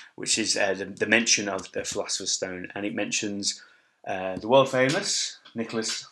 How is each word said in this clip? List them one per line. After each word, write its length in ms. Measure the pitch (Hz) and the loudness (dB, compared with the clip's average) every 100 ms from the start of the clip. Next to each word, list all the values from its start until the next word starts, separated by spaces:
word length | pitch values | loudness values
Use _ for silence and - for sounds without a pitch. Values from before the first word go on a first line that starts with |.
| - - | -16 -6
which 220 | - - | 0 0
is, 180 | 101 - | 2 2
uh, 200 | 101 95 | 2 0
the, 100 | 95 | -2
the 220 | 98 104 | -2 4
mention 420 | 113 113 - 101 | 4 6 2 2
of 220 | 95 - | -4 -6
the 120 | - | -8
Philosopher's 480 | 95 104 90 - 95 | -4 -4 -2 -4 -2
Stone. 400 | - 95 90 92 101 | -2 -4 -6 -8 -6
And 100 | 101 | -4
it 80 | |
mentions, 680 | 104 104 - 107 101 98 - - - _ _ - | -2 -2 -2 -2 -2 -4 -4 -8 -20 _ _ -6
uh, 300 | 98 95 92 | -4 -4 -4
the 100 | 110 | 4
world-famous 920 | 135 131 131 131 175 - - - - - 117 | 6 6 4 2 2 0 -2 -2 -8 -10 -8
Nicholas 480 | 113 117 110 - - | -4 -2 -2 -4 -8